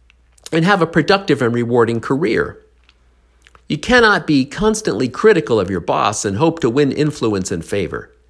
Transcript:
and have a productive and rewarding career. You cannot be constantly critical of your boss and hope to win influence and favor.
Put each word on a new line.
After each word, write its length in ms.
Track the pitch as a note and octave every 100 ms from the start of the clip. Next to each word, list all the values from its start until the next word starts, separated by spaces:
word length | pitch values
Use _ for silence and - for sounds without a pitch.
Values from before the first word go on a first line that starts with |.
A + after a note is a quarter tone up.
| _ _ _ _ -
and 120 | E3
have 180 | E3+ G3
a 60 | E3
productive 540 | E3 - G3 G3 C3+
and 120 | A#2+
rewarding 460 | A#2+ A#2 A#2+ A2+ A#2
career. 640 | - C#3 G3 G3 C#2+ - _ _ _ _ _ _ _ _ _ _ -
You 100 | D3
cannot 480 | - B3 A3+ F#3+ D#3
be 180 | C#3+ C3
constantly 640 | - G#3+ G#3+ - G2+ B2+
critical 500 | - A3 F3+ - A2+
of 120 | F#2
your 80 | F#2
boss 440 | E2+ C#3 A2+ G#2+
and 140 | G#2 G2
hope 220 | E3 E3
to 100 | B2+
win 220 | B2+ C#3+
influence 600 | - D3+ - A#2 G2 F#2+
and 140 | F2 -
favor. 460 | G2+ E2+ A1+ - _ _